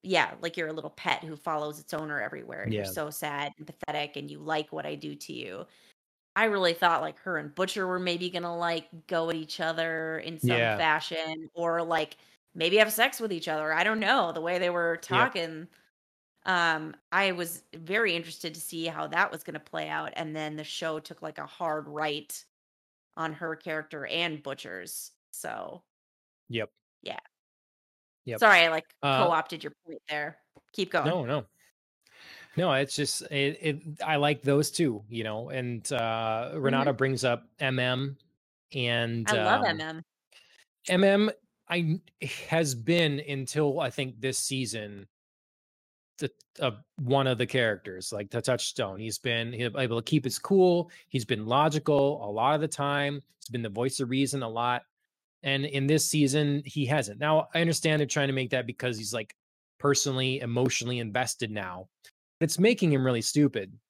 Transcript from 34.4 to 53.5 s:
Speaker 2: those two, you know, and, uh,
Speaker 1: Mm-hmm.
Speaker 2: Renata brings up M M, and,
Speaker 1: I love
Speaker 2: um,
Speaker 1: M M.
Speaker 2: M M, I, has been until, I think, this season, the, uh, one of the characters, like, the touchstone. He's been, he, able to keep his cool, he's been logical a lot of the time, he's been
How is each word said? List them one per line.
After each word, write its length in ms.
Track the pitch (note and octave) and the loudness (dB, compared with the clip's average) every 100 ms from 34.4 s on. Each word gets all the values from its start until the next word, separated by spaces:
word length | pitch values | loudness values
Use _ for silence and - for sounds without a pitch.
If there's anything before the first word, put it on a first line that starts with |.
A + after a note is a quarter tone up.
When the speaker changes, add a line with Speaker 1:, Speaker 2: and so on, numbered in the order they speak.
Speaker 2:
those 280 | C3+ C#3+ D3 | 4 4 2
two, 340 | - D#3 G#2+ G#2+ | 2 0 0 -6
you 140 | A#2 | -6
know, 260 | A2 G#2+ B2+ | -4 -6 -6
and, 400 | C3+ B2 A#2 - | -6 -4 -6 -4
uh, 580 | B2+ A2+ A2+ A2+ A2+ B2 D#3 | -2 0 0 0 -2 -4 0
Speaker 1:
Mm-hmm. 260 | C3+ C3+ C#3 | 2 4 4
Speaker 2:
Renata 20 | |
brings 320 | B2+ C3+ C3 | 4 2 2
up 240 | B2+ A#2+ - _ | 2 0 -4 _
M 180 | C3+ B2+ | 0 2
M, 400 | B2+ B2+ C#3 C#3 _ _ _ _ _ | 0 0 -4 -8 _ _ _ _ _
and, 580 | C#3 A#2+ A#2 A#2 A#2 G#2+ | -4 0 0 0 0 2
Speaker 1:
I 20 | |
love 280 | G#2+ G#2+ A2 | 2 4 4
Speaker 2:
um, 40 | G#3 | 2
Speaker 1:
M 140 | - | -2
M. 220 | D#3 D#3+ - _ _ - _ _ _ _ - | -6 -10 -16 _ _ -20 _ _ _ _ 0
Speaker 2:
M 160 | F#3 | 6
M, 260 | G3 G3+ G#3+ - _ _ - | 6 6 4 0 _ _ -4
I, 320 | F3 D#3+ F3 _ _ C#3+ - - | 0 0 0 _ _ -10 -8 0
has 260 | E3 D3+ | 2 2
been 460 | B2 A2+ E3+ D#3+ C#3+ | 0 2 4 4 0
until, 600 | C#3+ C3+ B2+ D3 D3 C#3+ | -4 -6 -2 2 2 2
I 100 | C3+ | -2
think, 300 | - C3 A2 | -2 -6 -4
this 180 | C3 C3 | -2 -2
season, 720 | - C3+ A#2 A2 G#2 G2+ G2 _ _ _ _ _ _ _ _ _ _ - | -2 -2 -2 -4 -8 -12 -18 _ _ _ _ _ _ _ _ _ _ -8
the, 120 | C#3+ _ _ - | -8 _ _ -2
uh, 120 | C3 G2+ - - | -2 -2 -16 -8
one 280 | B2 C#3 C3 | 2 2 2
of 120 | A#2+ | 2
the 80 | B2 | 0
characters, 680 | C3 A#2 G2+ G#2 F#2 - | 2 2 0 -8 -10 -8
like, 180 | G#2 G#2 | -8 -6
the 120 | A#2 | -2
touchstone. 560 | A#2+ B2 - - G#2+ F#2+ | 0 0 0 -4 -4 -4
He's 180 | A2 - | -8 -6
been, 340 | B2 A#2 A#2 | -2 -2 -2
he, 100 | A#2+ | -4
able 360 | A#2+ C#3 B2+ A#2 | -4 -2 0 0
to 20 | |
keep 220 | A2+ D#3 | 2 0
his 140 | B2 - | 0 -6
cool, 520 | - G3 F3+ F3 E3+ - _ | 2 6 6 6 0 -10 _
he's 160 | C3+ | -6
been 220 | A2 A2+ G#2+ | -2 -4 2
logical 800 | C3 D#3 D3+ D#3 C#3+ C#3 B2 | 4 4 2 2 4 4 0
a 60 | G#2 | -4
lot 240 | G#2+ B2+ | 0 2
of 60 | D3+ | 2
the 80 | D#3 | -2
time, 540 | - C#3+ C#3+ C#3+ C#3+ _ _ | -2 -2 0 -2 -4 _ _
he's 100 | |
been 140 | - | -10